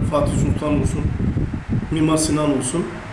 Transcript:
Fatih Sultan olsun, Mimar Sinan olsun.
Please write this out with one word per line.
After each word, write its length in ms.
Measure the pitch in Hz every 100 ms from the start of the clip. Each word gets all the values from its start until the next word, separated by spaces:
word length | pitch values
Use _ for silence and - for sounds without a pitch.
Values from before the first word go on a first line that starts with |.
| -
Fatih 220 | 147 147
Sultan 480 | - 143 143 302 147
olsun, 200 | - 147 - - - - - - - - -
Mimar 260 | 160 156 156
Sinan 400 | 156 151 147 131
olsun. 260 | - 165 208 - -